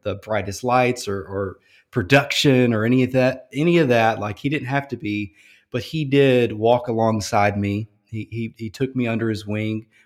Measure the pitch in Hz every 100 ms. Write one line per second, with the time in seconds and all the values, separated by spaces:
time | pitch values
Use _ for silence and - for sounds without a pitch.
0 | 104 98 - 107 95 98 123 127 123 -
1 | 101 98 95 98 95 90 _ _ _ 123
2 | 92 139 117 - 147 127 123 110 113 127
3 | 127 131 127 - - 135 170 170 139 117
4 | 113 104 104 101 143 147 123 139 139 117
5 | 107 104 104 _ _ _ _ 120 - 160
6 | 139 139 139 127 117 107 113 123 123 113
7 | 113 110 98 110 104 101 101 101 110 _
8 | _ 110 107 113 113 - 113 - 135 131
9 | 117 113 113 104 104 107 110 110 110 _